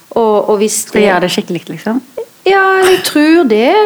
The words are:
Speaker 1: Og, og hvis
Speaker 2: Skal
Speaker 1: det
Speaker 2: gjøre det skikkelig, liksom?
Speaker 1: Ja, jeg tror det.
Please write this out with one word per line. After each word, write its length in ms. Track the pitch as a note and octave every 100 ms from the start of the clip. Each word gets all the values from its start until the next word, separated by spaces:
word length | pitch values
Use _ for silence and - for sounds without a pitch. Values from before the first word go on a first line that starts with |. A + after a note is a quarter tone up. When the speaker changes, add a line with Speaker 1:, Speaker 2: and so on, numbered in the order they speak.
| _
Speaker 1:
Og, 400 | A#3 A3 G#3 -
og 80 | G#3
hvis 180 | G#3+ - -
Speaker 2:
Skal 160 | G#3+
Speaker 1:
det 60 | G3+
Speaker 2:
gjøre 140 | F3+
det 100 | F3+
skikkelig, 300 | G#3 - E3+ -
liksom? 340 | E3 G#3 B3 - - A#4+ _
Speaker 1:
Ja, 200 | F#4 G4 F#4+ F#4+
jeg 220 | F#4 F4+
tror 400 | - D4+ D4+ E4+ C4+
det. 160 | G#3+ B3+ G#4